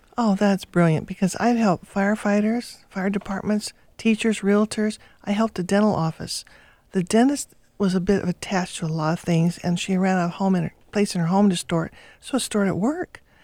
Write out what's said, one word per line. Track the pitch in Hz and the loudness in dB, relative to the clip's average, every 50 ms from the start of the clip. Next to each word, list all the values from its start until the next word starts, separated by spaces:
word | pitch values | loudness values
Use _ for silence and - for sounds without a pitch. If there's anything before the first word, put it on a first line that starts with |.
| _ _ - | _ _ -4
Oh, | - 240 214 196 | -2 0 0 2
that's | 190 208 202 196 190 - | 2 2 2 2 0 -2
brilliant, | - - 175 175 165 156 - - | -2 2 2 4 4 2 0 -2
because | - 185 - 196 180 - | -6 -4 -2 -2 -2 0
I've | - 202 233 240 | 0 0 2 2
helped | 226 226 202 170 - - - | 2 2 2 0 0 -4 -8
firefighters, | - 208 196 202 214 214 - 208 202 208 208 214 226 247 - - - - - _ | -4 -2 0 0 0 0 0 0 2 2 2 0 -2 -2 -6 -10 -18 -20 -20 _
fire | - 196 185 202 | -8 -4 -4 -2
departments, | 196 202 - - 196 196 - - 214 214 - - - _ _ _ _ | -2 -4 -4 -6 -8 -6 -2 -2 -2 -2 -2 -6 -14 _ _ _ _
teachers, | - - 226 220 - - 226 208 - | -2 0 0 0 2 2 0 0 0
realtors. | - 196 202 208 220 214 - 220 214 214 214 - - - - _ - | 2 2 4 4 2 0 -2 -4 -4 -4 -4 -8 -16 -20 -20 _ -6
I | - | -4
helped | 202 202 226 220 - | 0 0 0 -2 -2
a | - 175 | -4 -2
dental | 180 196 202 214 214 - | 2 2 4 4 4 2
office. | - 160 160 160 - 160 - - - - - - - - - _ _ _ _ | 2 -2 -2 -4 -6 -10 -10 -10 -10 -10 -14 -20 -20 -20 -20 _ _ _ _
The | - 190 | -4 -4
dentist | 175 - - 220 247 269 285 269 - - _ _ _ _ _ _ | -2 2 4 4 4 4 2 -2 -6 -12 _ _ _ _ _ _
was | 208 190 180 | -2 0 0
a | 190 | 0
bit | 175 196 202 190 - | 0 2 0 0 0
attached | 180 175 - - - 202 185 180 - - | -2 -4 -6 -6 -4 -2 -2 -2 -4 -6
to | - - | -8 -6
a | |
lot | 160 160 160 156 156 170 | -4 -4 -2 -2 -2 -2
of | - | -2
things, | - - 170 160 165 175 170 - | -2 0 2 2 2 2 0 -2
and | - 180 175 175 | -4 -4 -2 -2
she | - - 190 | -2 -2 0
ran | 180 190 190 190 185 | 0 2 2 2 0
out | 170 | 0
of | 175 - | -2 -2
home | - - 196 190 | -2 0 0 0
in | 180 165 | 0 0
her, | - - _ _ _ | -4 -8 _ _ _
place | - 214 208 - - | -2 -2 -2 0 0
in | 180 | -2
her | 170 | 0
home | 160 185 196 208 202 | 2 4 4 4 4
to | 180 | 2
store | 175 - - 175 165 160 | 0 -2 -2 -2 -2 -2
it, | - - - - - - _ | -4 -10 -18 -20 -20 -20 _
so | - - - | -10 -4 -4
it | 240 | -4
stored | - - - 214 202 | -4 -2 -2 0 0
at | 190 165 | 0 0
work. | 165 190 247 311 359 359 - _ - _ _ _ _ | 0 -2 -2 -2 -4 -8 -10 _ -20 _ _ _ _